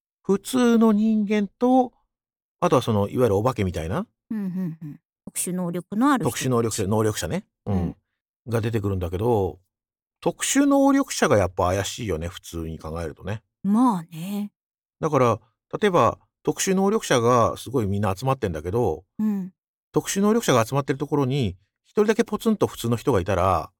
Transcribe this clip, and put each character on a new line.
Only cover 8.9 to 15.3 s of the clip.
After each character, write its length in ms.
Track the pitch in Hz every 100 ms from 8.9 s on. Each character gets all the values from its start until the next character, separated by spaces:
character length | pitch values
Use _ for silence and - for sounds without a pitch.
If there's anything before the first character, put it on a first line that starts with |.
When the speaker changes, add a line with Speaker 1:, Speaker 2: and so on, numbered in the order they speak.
| 95
Speaker 1:
ん 40 |
だ 100 | 87
け 60 | 90
ど、 420 | 117 110 92 - _ _ _ _ _ _
特 240 | - - -
殊 200 | 269 285
能 260 | 277 269
力 220 | 277 277
者 140 | - 190
が 100 | 113
や 100 | 90
っ 20 |
ぱ 120 | - 90
怪 200 | 98 98
し 200 | - 110
い 20 |
よ 100 | 80
ね、 100 | 85
普 120 | -
通 260 | - 85 80
に 120 | 80
考 200 | 80 82
え 60 | 80
る 60 |
と 100 | -
ね。 200 | 87 107 _ _
Speaker 2:
ま 360 | 196 214 254 185
あ 40 | 165 165
ね。 360 | 180 202 208 _ _ _ _ -
Speaker 1:
だ 100 | 156
か 100 | 143
ら、 200 | 120